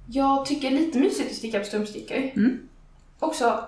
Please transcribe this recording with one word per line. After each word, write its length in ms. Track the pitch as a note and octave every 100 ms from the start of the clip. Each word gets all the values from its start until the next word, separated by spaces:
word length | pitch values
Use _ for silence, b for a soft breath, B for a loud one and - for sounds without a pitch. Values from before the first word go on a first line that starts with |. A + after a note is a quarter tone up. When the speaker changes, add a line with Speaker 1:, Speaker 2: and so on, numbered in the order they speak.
| A#3
Speaker 1:
jag 400 | B3 C4+ C4+ C4+
tycker 240 | D4 C4
lite 280 | C#4 D#4+ A#3+
mysigt 320 | F#4+ - -
att 60 | -
sticka 220 | A3+ G#3
på 60 |
strumpstickor. 520 | G3+ G#3+ G#3 - - C4
Speaker 2:
Mm. 520 | C4+ - A3 - - - - - - -
Speaker 1:
Också, 460 | D#4 - A#3 A3